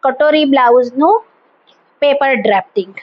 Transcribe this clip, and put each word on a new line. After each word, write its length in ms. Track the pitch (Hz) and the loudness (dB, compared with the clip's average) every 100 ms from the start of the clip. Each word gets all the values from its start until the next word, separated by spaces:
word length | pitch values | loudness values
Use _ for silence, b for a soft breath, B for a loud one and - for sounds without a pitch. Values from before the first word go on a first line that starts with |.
કટોરી 420 | 269 262 302 311 302 | -4 -2 0 0 0
બ્લાઉઝનું 720 | 269 247 240 247 254 311 440 - _ _ _ _ _ _ _ | 2 2 2 0 -2 0 0 -4 _ _ _ _ _ _ _
પેપર 300 | 285 277 277 | -2 0 -2
ડ્રાફ્ટિંગ. 600 | 247 214 196 - - 185 190 | -2 -2 -2 -4 -8 -8 -14